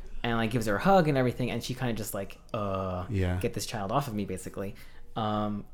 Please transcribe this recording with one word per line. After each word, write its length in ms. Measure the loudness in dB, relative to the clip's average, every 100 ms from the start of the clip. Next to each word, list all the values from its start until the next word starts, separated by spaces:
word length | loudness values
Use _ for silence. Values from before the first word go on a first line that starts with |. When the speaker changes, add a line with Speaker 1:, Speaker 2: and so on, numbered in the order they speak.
| -6 -4
Speaker 1:
and, 140 | 0 2
like, 120 | 2
gives 160 | 2 2
her 100 | 2
a 40 |
hug 260 | 6 8 8
and 100 | 4
everything, 320 | 4 2 -2
and 120 | -2
she 120 | -4
kinda 180 | -2 -2
just, 220 | -2 -4
like, 240 | -4 -6 -10 -8
"Uh, 500 | -4 -2 0 0 -2 -2
Speaker 2:
Yeah. 260 | 2 2 2
Speaker 1:
get 120 | 0
this 140 | -2 -4
child 260 | -4 0
off 160 | 0 0
of 60 |
me," 100 | -2
basically. 500 | -2 -4 -8 -8 -8 -8 -14 -14 -10
Um, 500 | -2 0 0 0 -2 -6